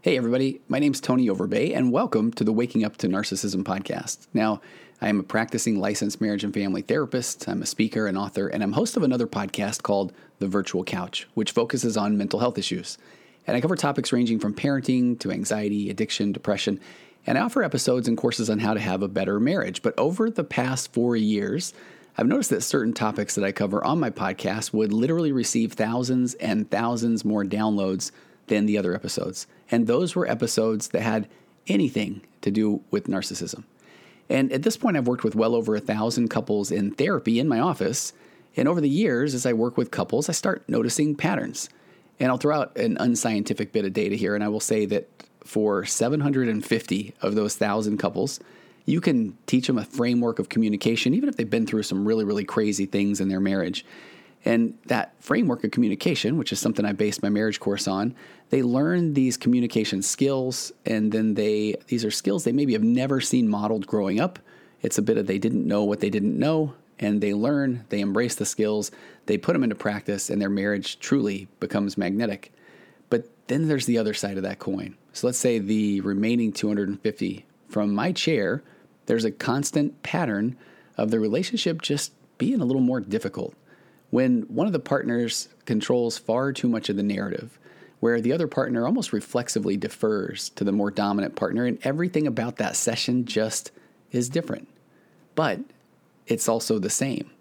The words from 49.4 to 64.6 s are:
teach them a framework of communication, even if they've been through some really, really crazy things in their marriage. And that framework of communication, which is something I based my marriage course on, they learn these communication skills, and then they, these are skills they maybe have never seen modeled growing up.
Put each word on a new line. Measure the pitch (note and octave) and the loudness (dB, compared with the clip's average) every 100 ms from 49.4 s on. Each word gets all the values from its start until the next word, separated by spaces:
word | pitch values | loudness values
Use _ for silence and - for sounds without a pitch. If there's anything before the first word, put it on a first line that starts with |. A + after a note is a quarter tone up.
| - | 0
teach | B2+ B2+ | 0 2
them | B2 | -2
a | |
framework | G2+ - A#2+ A#2+ A#2+ A2+ | -2 -2 0 2 0 -2
of | G#2+ | -2
communication, | - A2 G2+ - A2+ B2 | 0 2 2 2 2 2
even | F3+ C#4+ | 2 0
if | - | -2
they've | A2 | 0
been | A#2 A2 | 0 0
through | A2 | -2
some | G2+ F#2+ | -2 0
really, | G#2 A2 | 2 2
really | G#2 G#2 | 2 0
crazy | G2 - G#2+ G2+ F#2+ | 0 0 2 0 0
things | G2+ G2+ G2+ | 2 0 2
in | G2 | 0
their | F#2+ | 0
marriage. | F#2+ F#2+ E2+ D#2 - - - - - _ | 2 2 0 -4 -10 -20 -20 -20 -20 _
And | - A#2 A2+ - - | 0 2 2 -2 -2
that | A#2+ - _ | -2 -2 _
framework | - - F#3+ A#2+ | -2 2 2 0
of | G#2+ | -2
communication, | - A2+ C3 F3+ D3+ A2 D#3 | 2 2 2 0 0 0 0
which | A2+ | -2
is | G2 | -2
something | A#2 G#2+ G#2 | -2 0 -2
I | |
based | G2 G#2 - | 0 -2 0
my | G2+ | 0
marriage | G#2 A2 G#2 | 0 0 -2
course | - G2+ - | -2 -2 -2
on, | F#2+ A2 C3 - - _ | 0 -2 -4 -20 -20 _
they | C3+ | 0
learn | B2 B2+ D3+ F3+ E3 | 2 2 2 2 2
these | C#3 C3 A#2 | 2 2 2
communication | A#2+ B2 A#2+ A#2 G#2+ F#2+ | 2 2 2 0 0 -2
skills, | F#2+ - C#3 C3+ B2+ B2 - - - | -2 0 0 2 -2 -4 -8 -8 -2
and | A2 G#2+ | 0 2
then | A2 A2 | 2 2
they, | G#2 G#2+ G#2+ G#2+ G2+ - | 2 2 2 0 -2 -2
these | A#2+ A2 | -2 0
are | |
skills | - - G3 | 0 0 0
they | - | 0
maybe | B2+ C#3+ | 0 2
have | G#2+ | 2
never | A2 B2 C3+ C3+ | 4 2 2 0
seen | - B2+ A2+ | 2 2 2
modeled | G#2 G#2+ A2 F#2+ | 0 0 -2 0
growing | G#2+ G2 G2+ | 0 2 2
up. | F#3 - - - | 0 -2 -20 -20